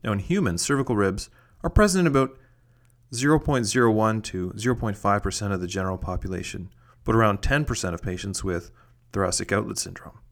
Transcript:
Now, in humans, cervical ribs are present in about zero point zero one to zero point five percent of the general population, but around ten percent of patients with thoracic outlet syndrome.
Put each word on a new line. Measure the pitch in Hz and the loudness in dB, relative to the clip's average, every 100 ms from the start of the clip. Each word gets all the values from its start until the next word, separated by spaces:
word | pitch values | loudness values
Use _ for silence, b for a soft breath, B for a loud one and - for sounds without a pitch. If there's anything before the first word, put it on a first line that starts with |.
Now, | - | -2
in | 101 | -2
humans, | 95 185 135 85 | 0 0 2 0
cervical | - 143 135 | 0 0 2
ribs | 110 98 98 - b b b | 2 2 0 -8 b b b
are | - | 0
present | - 214 185 | 4 4 4
in | 170 | 4
about | 139 131 - b b b b b b _ | 2 0 -4 b b b b b b _
zero | 117 139 151 | -2 2 2
point | 151 139 110 | 2 0 2
zero | 127 120 | 4 4
one | 110 110 110 | 4 2 0
to | 107 92 90 - | -4 -6 -6 -4
zero | 113 123 | -2 -2
point | 113 98 | -2 -2
five | 101 101 | 0 0
percent | 98 92 101 | 0 -4 -4
of | 98 | -4
the | 90 | -4
general | 98 95 92 | -4 -4 -4
population, | - 92 92 90 92 101 87 b b b | -4 -6 -4 -6 -8 -10 -12 b b b
but | - 113 | 0 4
around | 110 101 | 4 2
ten | - 143 | 0 0
percent | 147 117 92 | 0 -4 -4
of | 85 | -6
patients | - 90 101 95 | -6 -6 -6 -6
with | 95 85 - b b b _ | -4 -4 -6 b b b _
thoracic | 98 95 90 - | -2 -2 -2 0
outlet | 98 107 104 | -2 -2 -6
syndrome. | - - - - - | -8 -10 -18 -20 -20